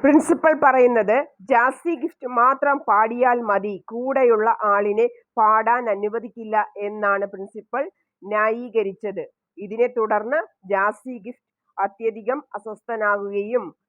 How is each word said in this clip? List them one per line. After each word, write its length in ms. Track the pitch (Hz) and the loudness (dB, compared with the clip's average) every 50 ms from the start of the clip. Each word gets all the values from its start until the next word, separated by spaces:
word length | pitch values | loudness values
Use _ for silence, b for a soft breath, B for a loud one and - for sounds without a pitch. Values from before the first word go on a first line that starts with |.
പ്രിൻസിപ്പൽ 580 | - 277 285 311 320 - 330 262 - 320 311 294 302 | 6 6 6 6 4 2 -2 2 4 2 2 4 4
പറയുന്നത്, 640 | 277 254 262 247 247 240 226 214 190 214 262 294 - _ _ | 4 6 6 4 4 4 2 2 2 2 0 0 -4 _ _
"ജാസി 540 | 185 190 262 233 240 262 311 - - 339 339 | -4 0 2 2 2 2 -2 -2 -6 -6 -6
ഗിഫ്റ്റ് 320 | 254 254 330 _ _ - 247 | -4 -6 -10 _ _ -12 -6
മാത്രം 520 | 254 233 240 254 277 269 - 285 277 277 285 - | 0 2 4 4 2 2 0 0 0 -2 0 0
പാടിയാൽ 540 | 208 208 220 226 233 240 247 254 247 240 | 2 2 2 0 0 0 2 2 2 0
മതി, 420 | 233 214 202 190 190 208 202 180 _ - | 0 0 0 0 0 -4 -8 -8 _ -12
കൂടെയുള്ള 680 | 220 233 247 262 269 269 262 240 226 214 214 226 226 - 214 | -10 -8 -6 -2 0 2 4 4 4 4 2 0 0 0 0
ആളിനെ 440 | 208 202 202 208 208 202 214 233 240 233 B B B _ 247 | 0 2 2 2 0 0 0 0 0 -2 B B B _ 2
പാടാൻ 520 | 220 214 220 220 220 220 233 247 247 226 | 4 4 4 4 4 2 0 0 0 -2
അനുവദിക്കില്ല" 840 | 202 196 208 208 208 233 220 240 _ 233 226 214 214 214 208 - _ - | -4 -2 -4 -4 -6 -6 -10 -10 _ -16 -10 -4 -2 -2 -2 -4 _ -10
എന്നാണ് 480 | 202 208 208 214 208 202 202 196 196 | -8 -8 -6 -2 0 0 0 0 -2
പ്രിൻസിപ്പൽ 680 | 202 202 190 196 202 _ 214 202 _ - 247 285 381 _ _ _ _ _ _ - | -6 -8 -12 -14 -14 _ -18 -16 _ -6 -6 -6 -8 _ _ _ _ _ _ -10
ന്യായീകരിച്ചത്. 1080 | 190 214 214 214 220 220 240 247 247 196 226 208 196 190 _ - 202 196 208 151 - _ _ _ _ _ - | -4 -2 0 0 0 0 -4 -8 -4 -2 -2 -2 -2 -6 _ -12 -10 -10 -10 -12 -12 _ _ _ _ _ -16
ഇതിനെ 300 | 202 196 208 220 240 240 | -14 -12 -2 -2 -2 0
തുടർന്ന് 840 | - 240 220 214 220 208 214 226 269 311 440 - _ _ _ 185 | 0 -2 -2 0 0 -2 -2 -2 -4 -4 -4 -6 _ _ _ -2
ജാസി 540 | 202 190 196 208 - - _ 262 254 233 185 | 0 2 2 2 -2 -4 _ -14 -14 -14 -14
ഗിഫ്റ്റ് 560 | 226 254 _ _ _ _ _ _ _ _ - | -16 -18 _ _ _ _ _ _ _ _ -4
അത്യധികം 600 | 196 202 202 _ 226 226 214 226 208 208 254 294 285 _ - | -4 -4 -4 _ -4 -4 -4 -4 -6 -4 -6 -6 -6 _ -14
അസ്വസ്ഥനാകുകയും 1200 | 208 208 220 214 208 _ - 233 220 214 208 202 202 202 202 202 202 202 208 240 247 208 165 - _ _ | -14 _ -12 -14 -14 _ -8 -6 -2 0 0 0 0 -2 -4 -4 -4 -4 -2 -2 -4 -4 -4 -14 _ _